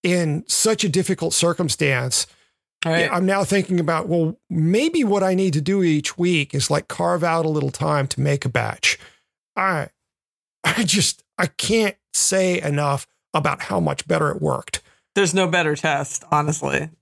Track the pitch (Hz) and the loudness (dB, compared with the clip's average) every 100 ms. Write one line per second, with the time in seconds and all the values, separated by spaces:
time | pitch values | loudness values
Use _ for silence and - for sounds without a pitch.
0 | 180 180 160 147 - - 220 214 202 156 | 2 2 0 -2 -2 0 2 2 0 0
1 | 185 185 165 - 170 170 165 - 147 127 | 0 -2 -2 2 0 0 -2 0 0 0
2 | 127 - - _ _ _ _ _ 170 165 | 0 -2 -4 _ _ _ _ _ -2 2
3 | 170 175 185 196 190 202 190 180 160 160 | 2 0 0 0 2 0 2 0 2 0
4 | 175 170 160 - _ 170 160 202 320 339 | 0 0 0 -4 _ 0 2 2 2 2
5 | 233 202 190 185 190 151 151 196 180 151 | 2 2 2 2 2 0 0 2 2 2
6 | - - 175 165 139 143 - 143 - - | -2 -2 2 2 0 -2 0 -2 -2 -4
7 | 175 175 170 165 160 151 139 - 156 147 | 0 0 0 0 0 0 -2 -2 0 0
8 | 139 - 143 143 131 120 110 - - - | 0 -2 0 0 0 -2 -2 -2 -2 -2
9 | - _ _ _ _ - 190 165 - _ | -10 _ _ _ _ -4 -2 -2 -6 _
10 | _ _ _ _ _ _ - - 196 196 | _ _ _ _ _ _ -4 0 0 2
11 | - - _ - 180 - - 226 208 - | 0 -4 _ -4 -4 -4 0 2 0 -4
12 | _ - - 190 185 180 151 147 147 139 | _ -2 0 2 2 0 -2 -2 0 -2
13 | - _ _ - 147 139 - 196 160 143 | -6 _ _ -2 0 -2 -4 -2 0 -4
14 | - 156 151 - 76 65 - - _ _ | -2 0 0 -2 -2 -2 -6 -12 _ _
15 | _ - 185 185 185 175 156 147 160 143 | _ 0 2 2 2 2 0 -2 -2 -2
16 | 143 - - 151 147 151 139 139 156 _ | -4 -10 0 0 0 -2 -2 -2 -4 _